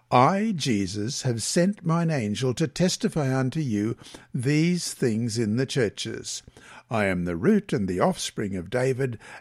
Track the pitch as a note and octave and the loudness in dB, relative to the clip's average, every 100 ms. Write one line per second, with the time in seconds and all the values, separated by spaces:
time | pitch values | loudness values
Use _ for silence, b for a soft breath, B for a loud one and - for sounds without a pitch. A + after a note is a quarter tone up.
0 | B B2+ C#3 G3 A3+ F3 C3 G#2 F#2+ G#2 | B 6 6 4 0 -2 0 0 0 -4
1 | G#2+ - C3 A2+ - F3+ F#3 G#3 E3 E3+ | -6 -4 -4 -2 0 2 2 0 0 0
2 | E3 D3 G#2 G#2 B2+ A#2 D#3+ - F3 - | 0 0 -2 0 -2 0 -2 0 0 0
3 | G#3+ D#3+ C3+ C3 C3 D#3+ C#3+ G#2 G#2+ - | -2 0 0 2 0 -2 0 0 0 -2
4 | B B B C3+ B2 D3+ E3+ F3 - - | B B B -4 0 2 4 2 -4 -2
5 | B2 G#2+ A#2+ A2 G#2+ A#2 C3+ C#3 G#2 - | 0 2 0 0 0 0 0 0 0 -2
6 | A2+ A2 - - - B B B B A2+ | -8 -8 -10 -12 -14 B B B B 0
7 | G2 F2+ F2 E2+ C#3 G#3+ - C3+ F#2+ F2+ | 2 0 -2 0 2 2 2 -2 0 0
8 | F3+ E3+ - - G#2 F#2+ F2 B2 C3 B2+ | 0 0 -6 -6 -6 -6 -4 0 0 0
9 | C3+ A2+ B B | -4 -6 B B